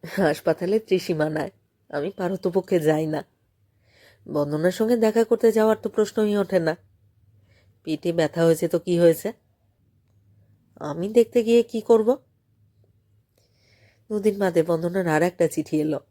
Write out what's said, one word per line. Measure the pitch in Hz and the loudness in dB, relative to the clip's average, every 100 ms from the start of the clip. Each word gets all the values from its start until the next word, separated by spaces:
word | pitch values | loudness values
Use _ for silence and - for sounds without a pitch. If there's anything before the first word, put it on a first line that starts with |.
| 165 | -10
হাসপাতালের | - 175 151 - 160 180 214 214 | -2 -2 0 -2 -4 -2 -4 0
ত্রিসীমানায় | 185 - 165 156 156 147 _ _ _ _ | -4 -2 -4 -2 -4 -8 _ _ _ _
আমি | 147 151 | -8 -8
পারতপক্ষে | - 180 185 185 185 185 180 | -6 -6 -4 -4 -4 -2 0
যাই | 151 156 160 | 0 0 -2
না। | 151 - _ _ _ _ _ _ _ _ _ - | -6 -10 _ _ _ _ _ _ _ _ _ -8
বন্দনার | 147 147 151 175 | -4 -4 -2 -2
সঙ্গে | 180 220 240 | 0 0 2
দেখা | 220 226 | 2 2
করতে | 226 226 226 | 0 2 2
যাওয়ার | 220 220 214 | 4 2 2
তো | 214 | -2
প্রশ্নই | - 208 - 214 208 | -2 -2 0 -2 0
ওঠে | 190 190 | 0 0
না। | 160 170 _ _ _ _ _ _ _ _ _ _ | 0 -6 _ _ _ _ _ _ _ _ _ _
পেটে | - 156 175 | -8 -6 -4
ব্যথা | 170 156 - 165 | -2 -2 2 2
হয়েছে | 160 160 | 2 0
তো | 170 | -2
কি | 170 170 | -2 4
হয়েছে? | 170 165 208 233 _ _ _ _ _ _ _ _ _ _ _ _ _ _ | 4 4 -4 -10 _ _ _ _ _ _ _ _ _ _ _ _ _ _
আমি | 147 156 190 | -12 -8 -2
দেখতে | 220 220 190 | 2 2 2
গিয়ে | 214 233 | 4 2
কি | 233 226 | 2 -6
করব? | 214 226 220 277 _ _ _ _ _ _ _ _ _ _ _ _ _ _ _ _ _ _ _ | 2 2 4 -2 _ _ _ _ _ _ _ _ _ _ _ _ _ _ _ _ _ _ _
দুদিন | 214 202 202 | -2 -2 0
বাদে | 190 170 | 0 0
বন্দনার | 165 165 170 185 175 | 0 0 0 -2 0
আর | 151 | 2
একটা | 175 - 165 | 0 0 -2
চিঠি | - 151 156 | -2 -4 -2
এলো। | 151 139 _ | -2 -4 _